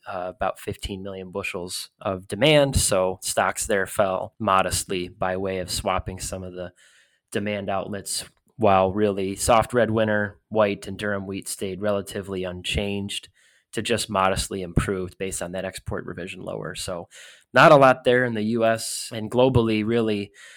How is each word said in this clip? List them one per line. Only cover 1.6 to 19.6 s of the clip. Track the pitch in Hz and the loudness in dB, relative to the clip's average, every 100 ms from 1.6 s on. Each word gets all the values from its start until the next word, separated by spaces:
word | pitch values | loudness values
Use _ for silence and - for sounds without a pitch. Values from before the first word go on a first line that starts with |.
| 90 - - _ | -8 -10 -12 _
of | 104 95 95 | -6 -6 -8
demand. | 98 143 151 139 131 | 0 4 4 4 2
So | - 95 92 92 | 2 0 0 -2
stocks | - - 95 - - | -6 0 0 -2 -2
there | 101 95 | -2 -2
fell | - 98 92 98 - | 0 0 0 -6 -4
modestly | 104 95 90 85 - 95 90 | 2 4 2 -2 -4 -4 -6
by | - 92 92 | -4 -4 -2
way | 95 95 | -4 -4
of | 90 | -6
swapping | - 101 92 - 92 | -4 -2 -2 -4 -8
some | - 95 | -8 -10
of | 92 | -10
the | 90 87 _ _ _ _ _ _ | -12 -12 _ _ _ _ _ _
demand | 110 104 104 98 | -6 -4 -4 -4
outlets, | 98 - 101 - - - _ _ - | -4 -4 -8 -8 -8 -8 _ _ 0
while | 107 95 95 | 4 6 4
really | 101 104 98 95 | 4 0 2 -4
soft | 98 - 113 104 | -2 4 4 4
red | 123 110 | 2 2
winter, | 110 110 104 104 - _ | 2 2 2 -2 -6 _
white, | 107 104 101 - | 2 2 2 -8
and | 95 | -8
durum | 107 101 98 | -6 -6 -6
wheat | 98 - | -10 -10
stayed | - 101 92 | -8 -8 -6
relatively | 104 101 92 107 95 95 | -2 -2 -4 -10 -6 -6
unchanged | 90 90 87 - 101 101 101 - - _ _ _ _ | -6 -8 -6 -4 -2 -4 -6 -10 -14 _ _ _ _
to | - | -8
just | 104 110 - | -2 -2 0
modestly | 98 95 95 - 98 | 2 2 0 -4 -6
improved | 87 82 - 95 92 - | -2 -2 0 -4 -6 -8
based | 95 - | -8 -6
on | 87 | -8
that | 92 | -6
export | 95 - - 101 92 | -8 -10 -10 -10 -8
revision | 90 90 92 | -12 -12 -12
lower. | 92 104 90 92 | -10 -10 -10 -10
So | - 87 90 - - - _ | -8 -10 -10 -20 -20 -20 _
not | 127 160 | 8 10
a | 147 | 10
lot | 131 127 | 8 6
there | 131 123 | 4 4
in | 123 | 4
the | 110 | 0
U | 107 117 | 0 2
S | 113 113 - - - | 2 2 -2 -8 -8
and | 117 107 | -8 -4
globally, | 120 131 120 | 4 4 6